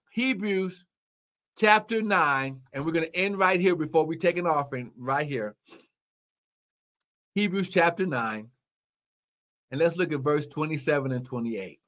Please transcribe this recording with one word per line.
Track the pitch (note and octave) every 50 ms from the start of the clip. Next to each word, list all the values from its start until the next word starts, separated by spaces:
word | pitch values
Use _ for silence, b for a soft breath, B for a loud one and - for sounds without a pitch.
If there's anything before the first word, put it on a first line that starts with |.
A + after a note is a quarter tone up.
| _ _
Hebrews | - A3+ B3 C4 B3+ F3+ G#3 G#3 G3 F#3+ F#3+ F#3 F3+ - - _ _ _ _ _ _ _ _ _ _ _ _ _ -
chapter | - G#3+ G#3+ G#3+ G#3+ G#3 - A3+ A3
nine, | A3 G#3 G3+ F3+ D#3+ D3 C#3 C3+ C3+ C3+ C3+ C3 - _
and | - C#3 C#3+
we're | D#3+
gonna | D#3+ E3 D#3+ E3 -
end | F3 F#3 G3+ G3+ F#3+
right | F#3+ F#3 F#3+ F3
here | F#3 F#3+ F3
before | D#3+ D#3 C#3+ - E3 D#3
we | D#3 E3
take | D#3+ - F3 F3
an | F3 F3 E3+
offering | D#3 C#3+ C#3+ C#3 C#3 B2 B2 A2 - A#2+
right | B2 C3 C3+ C#3+ D3+
here. | D3 C#3+ A#2+ G#2 G#2 G#2 _ _ b b b b b _ _ _ _ _ _ _ _ _ _ _ _ _ _ _ _ _ _ _ _ _ _ _ _ _ _ _ _ -
Hebrews | G3 G#3 G3 F3 G3 F#3 -
chapter | - F3+ E3 E3+ E3+ - F#3+
nine, | F#3 C#3+ B2 A#2 A2 G#2+ G#2+ A2 A#2+ _ _ _ _ _ _ _ _ _ _ _ _ _ _ _ _ _ _ _ _ _ _ _ -
and | C3 C#3
let's | D#3+ E3+ E3
look | F3 F3+ D3
at | D3+ C#3
verse | B2+ D3 D3 D3+ D3
twenty-seven | D3 - D3+ D#3 D#3 D#3 C#3+ B2+ D#3 D3+ C#3+ C3+ C3+
and | B2+ B2 B2+
twenty-eight, | - B2+ A#2+ A#2 A#2 A2+ G2+ F#2+ F2+ - _ _